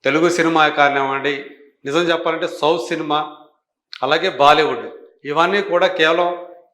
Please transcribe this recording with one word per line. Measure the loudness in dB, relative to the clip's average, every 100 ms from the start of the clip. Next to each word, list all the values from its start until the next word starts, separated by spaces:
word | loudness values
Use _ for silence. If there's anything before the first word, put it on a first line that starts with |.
తెలుగు | 0 2 0 2
సినిమా | 0 2 2 4
కానివ్వండి, | 2 2 -2 -2 -4 -6 -10 -20 -20 _ -4
నిజం | -2 0
చెప్పాలంటే | 0 -2 -4 -6 -2
సౌత్ | 0 0 -4
సినిమా, | -8 -4 -4 -4 -14 -20 _ _ _ _ -8
అలాగే | -2 -2 -2 4
బాలీవుడ్, | 6 6 2 -2 -8 -16 -20 _ -6
ఇవన్నీ | 0 2 0 0
కూడా | 0 0 2
కేవలం | 2 2 0 -4 -12 -20 _